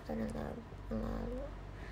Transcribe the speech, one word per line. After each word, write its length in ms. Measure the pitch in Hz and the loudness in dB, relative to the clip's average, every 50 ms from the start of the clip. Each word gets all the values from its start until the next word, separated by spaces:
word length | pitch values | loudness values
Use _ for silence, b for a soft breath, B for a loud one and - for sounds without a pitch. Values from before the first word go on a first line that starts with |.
| - - | 2 0
tahun 240 | 220 226 220 220 | 2 2 2 2
yang 0 | |
lalu, 320 | 220 - - - - 233 226 - - - - - | 2 2 0 0 0 -2 -4 -6 -6 -6 -2 0
yang 160 | 226 220 - | 2 2 4
lalu. 400 | - - 110 - - 247 254 285 285 - - - - B B B B | 4 2 2 2 2 2 0 0 -2 -2 -4 -6 -6 B B B B